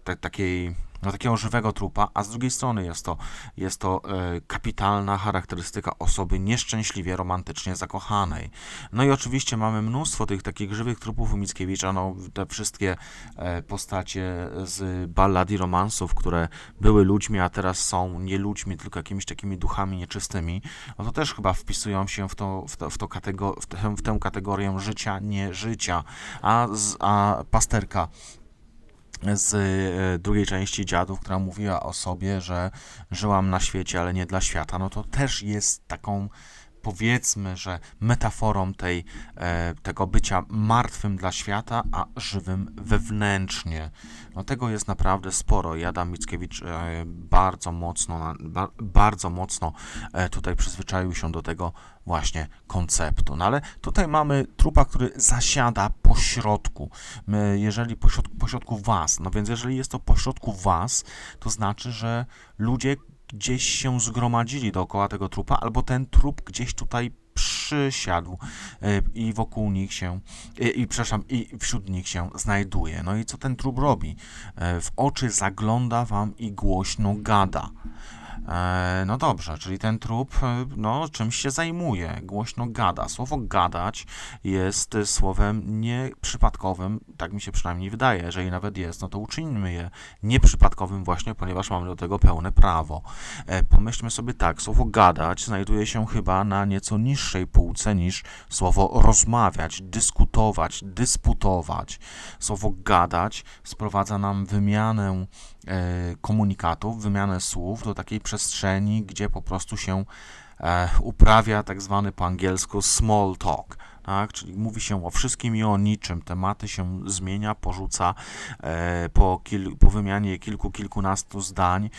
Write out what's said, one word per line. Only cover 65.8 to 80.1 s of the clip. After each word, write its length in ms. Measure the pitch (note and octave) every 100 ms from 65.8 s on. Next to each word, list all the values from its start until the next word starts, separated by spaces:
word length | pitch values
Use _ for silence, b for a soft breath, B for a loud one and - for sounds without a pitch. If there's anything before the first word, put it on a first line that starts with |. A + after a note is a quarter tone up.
ten 240 | B2+ B2+ B2+
trup 360 | - C#3+ -
gdzieś 300 | - F2+ B2
tutaj 380 | - - C#3 B2+ - _
przysiadł, 1040 | - - - - D3+ C#3 - - F2 F2+ F#2 B B B B
e, 200 | G2+ G2+ -
i 200 | A2+ A2+
wokół 380 | A2 A2 - G#2+
nich 220 | F#2+ G2
się, 260 | - F2+ F#2+ - B B -
e, 100 | A#2
i, 180 | - A#2
przepraszam, 360 | - A2 G#2+ -
i 300 | B2 A2 A2
wśród 300 | - A#2 G2
nich 180 | F#2 F#2+
się 220 | F2+ F2 -
znajduje. 680 | - G2+ G2 F2 D#2+ D#2+
No 120 | E2+ G#2+
i 100 | A2
co 120 | A#2
ten 180 | C3+ B2
trup 240 | C3+ C3
robi? 360 | C#3+ F2+ D#2+ D2+ B B B -
E, 260 | F2 F2
w 100 | - -
oczy 340 | C#3 - B2
zagląda 760 | - G2 G2 G#2+ A#2+ B2 A#2 A#2
wam 320 | G#2 G#2+ G2
i 140 | A2+
głośno 640 | G2+ G#2 F#2 F#2+ - G#2 G#2
gada. 520 | G#2+ G#2 F#2+ - - - B B B B B B -
E, 560 | F2 F2+ F2+ F2+ F#2 F#2+
no 100 | A#2+
dobrze, 400 | D#3 F#2 E2 D#2
czyli 220 | F#2+ F#2+
ten 200 | A2 A2
trup, 440 | -